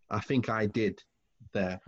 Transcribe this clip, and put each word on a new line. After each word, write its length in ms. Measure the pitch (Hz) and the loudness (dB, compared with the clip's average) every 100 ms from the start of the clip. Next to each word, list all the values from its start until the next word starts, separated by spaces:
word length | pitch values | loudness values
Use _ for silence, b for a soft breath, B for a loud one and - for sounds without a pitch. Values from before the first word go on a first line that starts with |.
| _ | _
I 120 | 110 | -4
think 280 | - 135 117 | 0 0 2
I 180 | 110 104 | 0 0
did 360 | 113 104 - - _ _ _ 104 | 2 0 -2 -10 _ _ _ -8
there 280 | 104 92 92 | -2 -2 -4